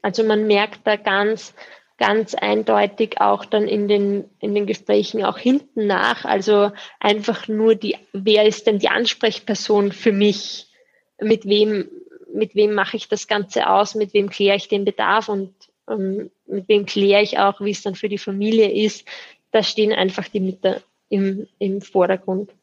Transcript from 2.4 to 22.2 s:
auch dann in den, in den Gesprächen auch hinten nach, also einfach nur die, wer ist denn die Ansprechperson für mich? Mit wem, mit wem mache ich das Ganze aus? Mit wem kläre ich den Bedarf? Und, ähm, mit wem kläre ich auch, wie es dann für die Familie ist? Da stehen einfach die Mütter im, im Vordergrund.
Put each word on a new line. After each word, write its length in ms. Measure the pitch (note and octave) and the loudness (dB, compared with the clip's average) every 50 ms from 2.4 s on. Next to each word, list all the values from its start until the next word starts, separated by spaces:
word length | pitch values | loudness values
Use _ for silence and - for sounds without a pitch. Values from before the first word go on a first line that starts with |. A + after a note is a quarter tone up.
| - G#3 G#3+ G#3+ G#3+ A3 A3 G#3 G#3 G3+ G3+ - A3+ G#3+ - - | -2 0 0 0 2 2 2 2 2 0 0 -2 -4 -2 0 0
auch 240 | G#3 G3+ G3+ G3+ - | 2 2 2 0 -2
dann 240 | - - G#3+ G#3+ - | -2 -2 0 0 0
in 200 | - G#3 G3+ G3+ | 0 -2 0 2
den, 420 | G#3 G3+ G3+ G3+ G3+ G3+ G3 - _ _ | 2 2 2 0 0 -2 -4 -8 _ _
in 140 | - G#3 G3+ | -6 -2 -2
den 120 | G#3 G3+ | -2 -2
Gesprächen 580 | G3 A3 - _ - G#3 G#3 G3+ - - A3 G3 | -2 -4 -6 _ 0 0 2 2 0 -4 -2 -2
auch 140 | F#3+ F#3+ - | -2 -2 0
hinten 480 | - B3 C4 C#4+ - _ _ A#3 G#3+ | 2 2 2 2 0 _ _ -2 0
nach, 380 | G3+ F#3+ F3+ F#3+ A3+ A#3+ - - | 0 2 2 2 0 0 -2 -2
also 480 | - - G3 F#3 G#3 G#3 G3+ G3+ G#3 G3+ - - - - _ | -2 -2 0 2 2 4 4 4 2 0 -8 -20 -20 -18 _
einfach 480 | - G3+ G#3 G#3+ G#3 - G#3 - - - | 0 0 0 2 0 -4 -4 -6 -6 -6
nur 260 | A3 G#3+ A3 A3 A3 | -2 2 4 4 4
die, 220 | G#3+ A3 G3+ - - _ _ | 2 0 -6 -6 -8 _ _
wer 340 | - G3 F#3+ G#3+ G#3+ G#3 G#3+ | -10 -4 2 2 4 6 4
ist 200 | G#3+ G#3+ - - | 4 2 2 0
denn 120 | A#3 G#3+ G3 | 0 0 2
die 100 | A3 - | 0 0
Ansprechperson 1040 | - - A#3+ A3+ - - - A3 G#3+ - - - G#3 F#3+ - - G#3+ G#3 G3+ G3+ | 0 0 0 -2 -2 -2 -2 -2 -2 -4 -6 -6 -6 -6 -2 0 2 2 2 0
für 200 | F#3 - - A#3 | -2 0 0 0
mich? 560 | G3+ G3 G#3 G#3 G3 - - - - - - _ _ _ _ _ _ _ _ _ _ _ | 2 4 2 2 2 0 -6 -12 -14 -16 -18 _ _ _ _ _ _ _ _ _ _ _
Mit 260 | G3+ G#3+ A3+ A3 - | -4 -4 -4 -4 -2
wem, 420 | G3 G#3 G#3 G#3+ G#3+ G#3+ G3 - - - - - - - - - - | -2 2 2 2 0 0 -4 -6 -8 -12 -20 -20 -20 -20 -20 -20 -12
mit 240 | - G3+ G#3+ - _ | -6 -6 -6 -4 _
wem 180 | G3 G#3 G#3 G#3 | 0 2 2 2
mache 220 | G#3 G3 - - | -2 -2 -4 -6
ich 120 | G#3+ - - | -10 -6 -6
das 200 | G#3+ G#3 - - | -6 -6 -4 -4
Ganze 420 | A3 G#3 G3 - - - - E3+ | -4 -4 -4 -4 -4 -2 0 2
aus? 240 | F#3+ G3 G#3 G3+ - | 2 2 2 0 -2
Mit 200 | A3 G#3 G3 - | -4 -4 0 0
wem 140 | G#3 G3 G3+ | -2 -2 -2
kläre 280 | - - G3+ G3 G3 | -2 0 2 2 2
ich 120 | G3+ G3 - | 0 -2 -2
den 160 | - G3+ G3+ | -2 -2 -2
Bedarf? 440 | G3+ G3 - - - G3 A3 G#3+ - | -2 -2 -2 0 2 2 0 0 -2
Und, 260 | G#3 G3 G3 F#3 _ _ - _ _ _ _ - | -4 -6 -6 -8 _ _ -20 _ _ _ _ -8
ähm, 420 | A3+ G#3+ F#3+ F#3+ F#3+ G#3 - - _ _ _ | -6 -4 -4 -4 -4 -6 -8 -10 _ _ _
mit 220 | - F#3+ G3+ F#3 - | -8 -8 -8 0 2
wem 180 | G#3+ G#3 G3+ | 2 2 2
kläre 360 | - - G3+ G3 G3 G3 G3+ | 0 -2 0 2 4 4 4
ich 160 | G#3 G3+ - - | 2 2 0 2
auch, 220 | G3 G3 G3 - | 2 0 0 -2
wie 100 | G3+ G#3 | -4 -6
es 120 | G3+ - | -6 -4
dann 120 | - G#3 F#3 | -6 -8 -8
für 140 | - - G#3 | -6 -6 -6
die 100 | G3+ G3 | -6 -6
Familie 540 | - - G3 G3 G#3 G#3+ A3 A3+ A3 G3 | -6 -8 -4 -2 0 2 4 4 4 4
ist? 340 | - G#3 G#3+ G#3 - - - - - - - - - _ _ _ | 4 0 0 0 -2 -4 -18 -18 -18 -18 -18 -20 -20 _ _ _
Da 100 | - A3 | 0 0
stehen 300 | G3+ - - - G#3+ G#3 | 0 0 0 0 0 2
einfach 360 | A3 - - F#3+ F#3 - F3+ - | 2 0 0 -2 -2 -6 -10 -6
die 120 | - G#3 | -4 -4
Mütter 420 | F#3+ F#3 F#3 - - F#3+ F#3 - _ _ _ _ _ _ | -4 -4 -4 -2 -2 -2 -2 -2 _ _ _ _ _ _
im, 380 | G#3 G3 G3 G3 G3 G3 - _ _ _ | -2 0 0 0 -2 -4 -10 _ _ _
im 200 | G3+ G3 F#3+ G3+ | -4 -4 -4 -6
Vordergrund. 680 | - - _ G3 F3+ F3+ F#3+ F#3 | -8 -2 _ 0 2 2 0 -2